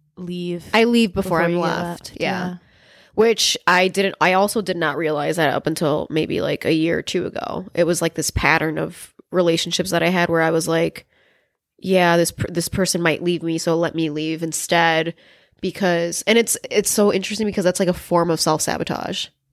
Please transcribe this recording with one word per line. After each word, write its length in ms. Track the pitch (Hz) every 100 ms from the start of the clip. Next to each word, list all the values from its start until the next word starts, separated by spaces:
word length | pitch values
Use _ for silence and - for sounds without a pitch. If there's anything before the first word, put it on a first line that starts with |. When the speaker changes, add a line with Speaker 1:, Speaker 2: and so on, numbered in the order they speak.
| _ -
Speaker 1:
leave 480 | 180 180 175 175 -
Speaker 2:
I 100 | 220
leave 300 | 233 233 226
before 100 | 190 190 165
Speaker 1:
before 20 |
Speaker 2:
I'm 80 | 170
Speaker 1:
you 60 | 175
get 40 |
Speaker 2:
left. 220 | 170 -
Speaker 1:
left. 280 | 175 175 - -
Speaker 2:
Yeah. 280 | 160 185 180
Speaker 1:
Yeah. 60 | 180 _ _ _ - _
Speaker 2:
Which 440 | - 226 220 - - -
I 220 | 180 185
didn't, 280 | 196 196 -
I 140 | 170
also 280 | 185 208 226
did 160 | 185 175
not 200 | 160 143
realize 400 | 156 147 147 160
that 160 | 147
up 140 | - 160
until 400 | 160 156 147 -
maybe, 320 | 156 - 90
like, 240 | 147 - -
a 80 |
year 240 | 160 165 160
or 40 |
two 240 | - 180 -
ago. 380 | - - - 185
It 120 | - 170
was, 160 | 175
like, 140 | 165 -
this 140 | -
pattern 460 | - 143 160 160 156
of 360 | 160 175 - _ _
relationships 600 | 180 170 165 208 - 180
that 120 | 170
I 60 | 170
had 180 | 180 175
where 120 | 165
I 100 | 160
was 160 | 165 165
like, 400 | 165 165 - - _ _ _ _ _ _ _
"Yeah, 380 | 185 185 175 170
this 140 | 165
per-, 180 | - -
this 180 | 170 -
person 340 | - 180 180
might 220 | 170 151
leave 180 | 175 175
me, 160 | 165 165
so 200 | 170 165
let 180 | 170 165
me 140 | 156
leave 340 | 151 156 160
instead." 680 | 165 - - 170 165 160 165 - _ _ _ _
Because, 600 | 180 - 185 170 170 170 -
and 100 | 226
it's, 200 | 233 - -
it's 200 | 202 196
so 240 | - 208
interesting 340 | 196 190 208 208
because 160 | 202
that's, 160 | 180 180
like, 80 | 175
a 40 |
form 360 | 180 - 175 170
of 120 | 160
self-sabotage. 840 | 165 156 - - - - - 190 - _ _